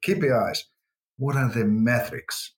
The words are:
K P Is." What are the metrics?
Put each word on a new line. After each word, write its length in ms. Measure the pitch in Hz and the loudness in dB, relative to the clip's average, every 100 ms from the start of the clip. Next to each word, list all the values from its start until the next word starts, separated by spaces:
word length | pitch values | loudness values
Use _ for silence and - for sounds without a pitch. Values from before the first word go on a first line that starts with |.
K 140 | - 190 | -2 0
P 120 | 143 | 2
Is." 420 | 120 82 80 - _ _ _ _ - | 2 0 -4 -10 _ _ _ _ -6
What 200 | 135 139 | -2 0
are 100 | 123 | 0
the 160 | 117 | 0
metrics? 880 | 104 107 113 120 - - - - - | 2 2 4 2 -2 -8 -10 -12 -12